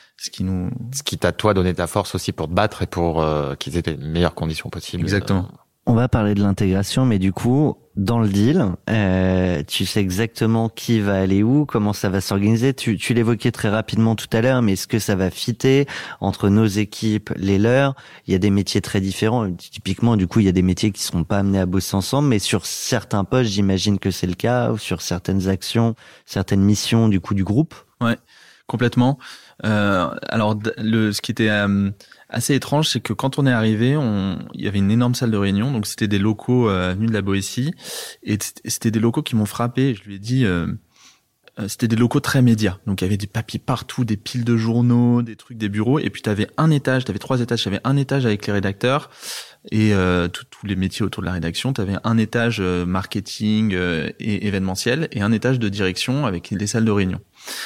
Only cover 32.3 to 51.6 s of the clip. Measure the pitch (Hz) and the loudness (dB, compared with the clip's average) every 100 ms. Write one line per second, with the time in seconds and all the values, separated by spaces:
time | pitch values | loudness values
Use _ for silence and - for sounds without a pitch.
32.3 | - - 135 - 147 156 113 - 107 135 | -4 0 0 0 0 0 -2 -4 -2 -2
33.3 | 143 139 117 110 107 123 151 123 104 95 | 0 2 2 2 2 2 2 0 0 -2
34.3 | 87 - - 101 98 98 113 123 120 120 | -4 -10 -8 -4 0 2 2 2 0 0
35.3 | 107 98 98 127 123 104 - 107 101 104 | 0 2 0 0 -2 -4 -4 0 2 0
36.3 | 104 - 123 113 92 90 92 113 110 98 | 0 0 2 2 2 0 0 0 0 0
37.3 | 98 98 - 139 - - - - - - | -2 -2 -4 -6 -6 -12 -14 -14 -10 -4
38.3 | 104 - - 113 - 117 110 117 135 147 | -4 -4 -10 -10 -4 -2 2 0 0 -2
39.3 | 117 104 - 120 131 135 104 101 98 107 | -2 -2 -2 -2 0 -2 -2 -10 -12 -4
40.3 | 131 113 87 85 104 _ _ - _ _ | 0 2 0 -2 -6 _ _ -20 _ _
41.3 | _ _ - 107 - 113 113 120 143 - | _ _ -10 -10 -4 0 2 2 2 0
42.3 | 139 123 110 104 92 - 95 92 101 101 | 4 4 4 2 -2 -4 -2 -2 -2 -4
43.3 | 110 - - - 127 - - 117 104 - | -6 -6 -6 -4 -4 -4 -4 -2 -4 -6
44.3 | 123 117 117 113 117 120 120 120 120 117 | -4 0 0 2 2 4 4 4 2 0
45.3 | 107 - 117 107 104 110 151 - - 110 | -8 -16 -6 -4 0 2 2 0 -4 -2
46.3 | 104 104 - 160 147 135 131 127 92 - | -2 -2 2 2 2 2 0 0 -4 -2
47.3 | 131 117 117 98 95 127 139 135 139 123 | -2 0 -2 -2 -2 0 0 0 0 0
48.3 | 104 - 101 98 98 123 143 - - - | 0 -2 -2 -2 0 0 0 -4 -16 -14
49.3 | - - - - 107 107 98 92 90 87 | -14 -16 -20 -4 2 4 4 2 2 0
50.3 | - - - 101 92 92 - 104 - 87 | -6 -16 -12 -6 -2 -2 -2 -4 -4 -6
51.3 | 90 82 - | -4 -4 -4